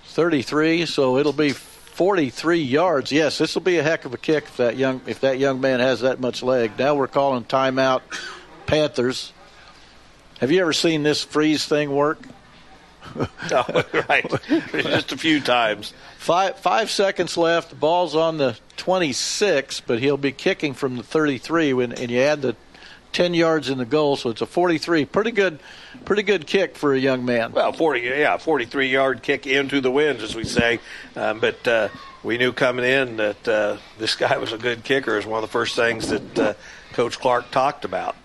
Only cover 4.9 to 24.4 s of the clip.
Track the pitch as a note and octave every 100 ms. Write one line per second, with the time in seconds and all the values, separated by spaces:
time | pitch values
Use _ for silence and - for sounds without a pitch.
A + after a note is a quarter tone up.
4.9 | C3 B2 A2 C3+ C3 C#3 C3 C3+ B2+ B2+
5.9 | A#2+ B2+ B2 B2+ A2+ B2+ B2+ A2+ G#2 C3
6.9 | D3 C3 C#3+ C#3 B2+ A2 C3+ C3+ C3 C3
7.9 | B2+ - - - - - - - D3+ D3
8.9 | - B2 B2+ - - - - - - -
9.9 | - - - - - B2 F3+ F3 C#3 F3
10.9 | D#3+ D3 C#3+ - D3 D3+ D3+ - D3 D3
11.9 | C#3+ D3 D#3 - - - - - - -
12.9 | - - - B2 - F3 C#3+ - - -
13.9 | D#3+ - C#3+ - - - D4+ - D#3 D3
14.9 | C#3+ - C3+ D#3+ D3+ C3 B2 A2+ G#2 G#2+
15.9 | - - - - F3 F#3+ - F3 G#3 G#3+
16.9 | - G3 F#3+ E3+ - E3 E3+ - C3+ D3
17.9 | F3+ F3 D3+ E3 D#3+ C3+ A2 - - -
18.9 | F#3 E3 A#2+ - - G#3 D3 C3+ - -
19.9 | A#2+ C#3 C#3 C#3 C3 F3+ F#3+ D3+ C3 C#3
20.9 | B2+ - D#3+ D3+ C3 - D#3+ D3+ B2+ B2
21.9 | A#2 B2 B2 C#3 D3+ B2+ A2+ - - -
22.9 | - - - F3 E3+ E3 D#3+ B2+ C3+ A#2+
23.9 | D3+ D3 C#3 B2 A2+